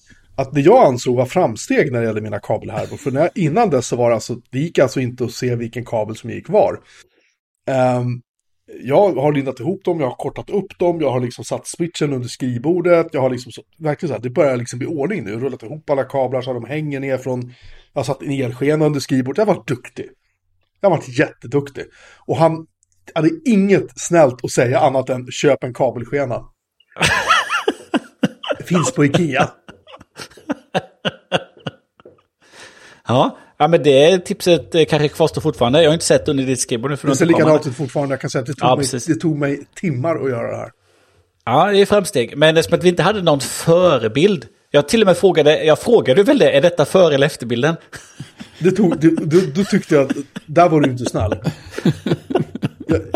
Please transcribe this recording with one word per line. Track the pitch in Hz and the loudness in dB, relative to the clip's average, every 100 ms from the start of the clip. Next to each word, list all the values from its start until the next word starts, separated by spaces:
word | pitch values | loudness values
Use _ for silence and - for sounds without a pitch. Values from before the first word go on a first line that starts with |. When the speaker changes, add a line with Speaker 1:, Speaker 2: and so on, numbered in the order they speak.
| _ _ _ - | _ _ _ -8
Speaker 1:
att | 127 | -4
det | 143 | 2
jag | 143 247 185 | 6 6 6
ansåg | 123 131 120 | 2 0 0
var | 123 | 0
framsteg | 185 160 107 - 262 160 | 0 0 -2 -2 0 0
när | 120 | 0
det | 113 | -2
gällde | 107 | -4
mina | 107 104 | -6 -8
kabelhärvor, | - 110 101 107 104 104 | -4 -6 -6 -8 -8 -8
för | 143 | -4
när, | 131 170 | 0 0
innan | - 156 175 226 | 0 0 2 2
dess | 135 - | 0 -2
så | 120 | 0
var | 120 | 2
det | |
alltså, | 113 - 120 - | 0 -2 -10 -8
det | 127 | -6
gick | 165 170 | -2 0
alltså | 135 143 | 0 0
inte | 127 123 | -4 -4
att | 117 | -8
se | - 127 117 | -4 -4 -4
vilken | 117 120 | -6 -10
kabel | - 117 107 110 | -6 -6 -6 -8
som | 117 | -12
gick | 101 - | -12 -2
var. | 202 90 - _ _ _ _ _ _ _ _ - | 0 0 -2 _ _ _ _ _ _ _ _ -4
Ehm, | 135 127 123 123 123 - _ _ _ _ - | 0 0 0 -4 -8 -14 _ _ _ _ -12
jag | 113 147 202 | 0 2 4
har | 131 147 | 2 0
lindat | 147 131 117 | 0 -2 -6
ihop | 120 101 | -6 -4
dem, | - 170 | -4 -2
jag | 127 | -4
har | - | -4
kortat | 139 - - | -10 -10 -6
upp | 202 196 - | -6 -6 -2
dem, | 175 170 | -2 0
jag | 143 | -2
har | 127 | -2
liksom | 123 123 | -4 -8
satt | 120 123 - | -8 -8 -8
switchen | - 170 - 151 | -8 -6 -4 -4
under | 135 123 | -4 -8
skrivbordet, | - 131 123 139 180 170 170 165 | -6 -6 -2 -2 0 4 2 2
jag | 147 | -2
har | 131 | -2
liksom | 127 127 | -2 -10
så, | - - _ | -18 -20 _
verkligen | 160 143 165 | -6 -4 -4
så | |
här, | 107 | -6
det | 123 | -4
börjar | 127 147 127 | 0 0 0
liksom | 120 123 | -6 -8
bli | - | -8
ordning | 165 139 202 | -4 -4 -4
nu, | 98 110 | -6 -6
rullat | 135 123 | -8 -8
ihop | 110 151 - | -12 -12 -4
alla | 139 | -4
kablar | 127 139 127 131 | -2 -4 -4 -4
så | 123 | -6
att | 123 | -8
de | 113 | -8
hänger | 151 151 135 | -8 -6 -6
ner | 139 127 | -4 -4
från, | 131 127 123 - - - _ | -4 -6 -8 -16 -20 -20 _
jag | - | -6
har | |
satt | 127 135 | -6 -6
en | 143 | -6
elskena | 139 127 123 135 156 151 | -4 -4 -2 0 2 0
under | 143 | 0
skrivbordet, | - 131 127 139 | -2 -2 0 0
jag | 208 | 0
har | |
varit | 180 - | -2 -4
duktig. | 127 - - - _ _ _ _ _ _ _ | -8 -10 -16 -16 _ _ _ _ _ _ _
Jag | 196 | 0
har | 156 | 0
varit | - 120 | -2 -2
jätteduktig. | 151 - 120 143 139 - - _ - _ | -2 -4 -4 -4 -4 -8 -16 _ -20 _
Och | - 120 | -6 2
han | 160 160 160 _ _ _ - | 2 0 -8 _ _ _ -10
hade | - 160 - | -2 0 0
inget | 269 208 196 180 120 - | 0 2 4 2 0 -8
snällt | - 170 143 123 | 0 4 4 2
att | - | -4
säga | - 123 147 | 0 0 2
annat | 151 135 127 | 2 0 -2
än, | 127 127 | -6 -8
"Köp | - 147 131 | -2 0 0
en | 135 | -2
kabelskena." | 120 135 117 123 143 131 110 - _ _ _ _ - - 960 - 679 - 1077 - - - - - _ - - - - | -4 -4 -4 -6 -6 -4 -6 -12 _ _ _ _ -4 -2 -2 0 0 0 -4 -4 -6 -6 -8 -8 _ -6 -6 -10 -8
Det | |
finns | - 170 156 | -2 -2 0
på | - | 0
Ikea. | 143 - 165 131 - - - - _ - _ - - - - - _ 185 - _ 208 - _ 180 - _ - - _ _ - _ _ _ _ - - - - _ - | 0 2 0 0 -2 -4 -20 -20 _ -20 _ -20 -20 -14 -10 -10 _ -6 -6 _ -8 -8 _ -6 -6 _ -16 -16 _ _ -20 _ _ _ _ -20 -20 -20 -20 _ -2
Speaker 2:
Ja. | 120 135 - _ - | 2 2 -2 _ -2
Ja, | 151 | 2
men | 165 | 4
det | 143 135 151 185 | 6 6 6 4
tipset, | 180 202 - 170 - | 0 -4 2 2 2
eh, | 170 | 0
kanske | 156 156 147 | 2 2 0
kvarstår | - 160 - | 0 0 0
fortfarande. | 156 147 117 143 | -4 0 2 4
Jag | 160 | 4
har | |
inte | 165 - | 2 2
sett | 151 - | 0 0
under | 139 | -2
ditt | 131 127 | -2 -4
skrivbord | - 120 131 | -4 -4 -4
nu | 143 | -4
för | 143 | -2
Speaker 1:
Det | |
Speaker 2:
att | 135 | 0
Speaker 1:
ser | |
Speaker 2:
inte | 170 | 2
komma. | 165 | 4
Speaker 1:
likadant | 156 156 151 | 4 2 0
ut | 123 | -6
fortfarande. | 143 156 139 | -6 -4 -4
Jag | 131 | -4
kan | 143 | -4
säga | 147 | -6
att | 123 | -6
det | |
tog | 143 123 | -2 0
Speaker 2:
Ja, | 127 | 2
Speaker 1:
mig, | |
Speaker 2:
precis. | 135 127 | 0 -4
Speaker 1:
det | 139 | -4
tog | 147 165 147 | -2 -2 -2
mig | 143 143 - | -2 -4 -10
timmar | - 190 127 160 160 | -8 -6 -4 -4 -4
att | 135 | -4
göra | 117 113 | -4 -6
det | 110 | -8
här. | 113 - _ _ _ _ _ _ | -12 -18 _ _ _ _ _ _
Speaker 2:
Ja, | - 131 190 | 0 2 4
det | 196 | 4
är | 196 | 4
framsteg. | 208 185 - 117 143 | 2 2 -2 -2 2
Men | 156 160 | 4 4
eftersom | 151 170 | 2 2
att | |
vi | 175 | 2
inte | 175 | 2
hade | 170 214 | 0 0
någon | 170 143 | 0 0
förebild. | - - - 170 180 139 110 117 175 180 - _ _ | -2 -4 2 4 4 4 0 2 2 2 -6 _ _
Jag | 143 143 | 0 2
till | 226 | 2
och | 202 | 4
med | 175 | 4
frågade, | 196 160 147 156 | 4 4 4 4
jag | 156 151 | 4 2
frågade | - 226 123 135 | 4 4 4 4
väl | 208 294 | 4 4
det, | 151 | 4
"Är | 139 | 4
detta | 165 - | 4 2
före | 143 190 170 | 2 4 4
eller | 139 143 | 4 0
efterbilden?" | - 120 117 143 165 - - - - - - - - | -2 -6 -2 -2 -2 -10 -20 -20 -20 -20 -20 -20 -2
Speaker 1:
Det | 170 | 0
tog, | 185 190 - | 2 2 4
det, | 160 | 2
då, | 160 175 165 180 | 2 2 2 2
då | 143 | -2
tyckte | 196 196 - | 0 -2 2
jag | 151 | 2
att | 135 143 139 - - | 2 -4 -10 -16 -2
där | 151 175 | 2 4
var | 156 | 4
du | 143 | 2
inte | 123 | 0
snäll. | 123 156 107 101 - - - - - - - 262 - 381 - - - - - | -4 -4 -4 -4 -6 -8 -12 -4 -2 -2 -4 -6 -2 -4 -4 -8 -10 -8 -2
Jag, | 160 - | -2 -2